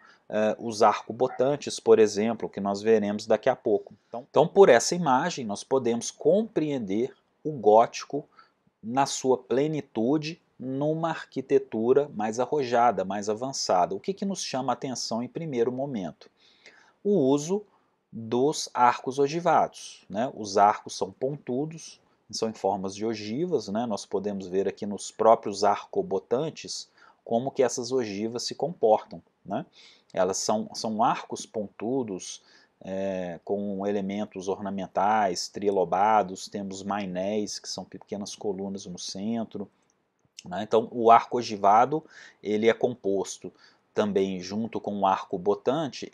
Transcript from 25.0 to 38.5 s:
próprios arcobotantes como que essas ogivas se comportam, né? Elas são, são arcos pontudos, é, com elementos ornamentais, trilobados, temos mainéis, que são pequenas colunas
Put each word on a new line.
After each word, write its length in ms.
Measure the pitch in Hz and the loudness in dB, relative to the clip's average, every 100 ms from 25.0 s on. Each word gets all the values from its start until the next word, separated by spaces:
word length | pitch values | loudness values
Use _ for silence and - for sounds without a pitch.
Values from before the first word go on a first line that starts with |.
| - | -8
próprios 540 | - 110 110 - 98 | 2 6 6 2 0
arcobotantes 1200 | 101 101 - 101 92 95 - 120 156 117 92 - - _ - _ | 0 0 -2 -6 -2 -4 -2 -4 -4 -10 -12 -12 -14 _ -20 _
como 260 | - 117 135 | -6 -4 -2
que 120 | - | 0
essas 280 | 123 - 120 | 0 -2 -4
ogivas 540 | 131 110 98 110 117 | -2 -2 -4 -6 -6
se 100 | - | -8
comportam, 680 | - 147 175 110 107 - 85 - _ | -6 -6 0 4 2 0 -18 -20 _
né? 220 | - 107 180 _ - _ _ | -8 -8 -8 _ -20 _ _
Elas 240 | 92 92 95 | -2 0 0
são, 340 | - 110 110 | -2 -2 -4
são 280 | - 117 107 | -8 -6 0
arcos 420 | 123 175 - 117 | 0 0 -6 -12
pontudos, 960 | - 110 101 - 104 135 113 92 - - _ _ _ - | -10 -10 -10 -8 -4 -4 -4 -8 -12 -16 _ _ _ -18
é, 560 | - 95 98 92 90 82 | -10 -6 -4 -4 -6 -8
com 400 | - 101 101 95 101 | -6 -4 -4 -4 -2
elementos 600 | 104 95 101 104 98 92 | -2 -2 -4 -6 -8 -6
ornamentais, 1040 | 92 98 98 92 - 101 110 101 87 - | -6 -6 -8 -6 0 2 2 0 -2 -8
trilobados, 1000 | - 101 98 85 90 104 110 95 95 - | -4 0 2 2 2 4 4 2 -4 -10
temos 340 | 107 98 95 | -10 -8 -8
mainéis, 760 | 98 101 95 90 98 107 104 - | -6 -6 -4 -4 -2 -2 -4 -8
que 100 | - | -10
são 160 | - | -12
pequenas 520 | 92 98 - 101 95 - | -12 -16 -12 -10 -10 -8
colunas 500 | 107 | -6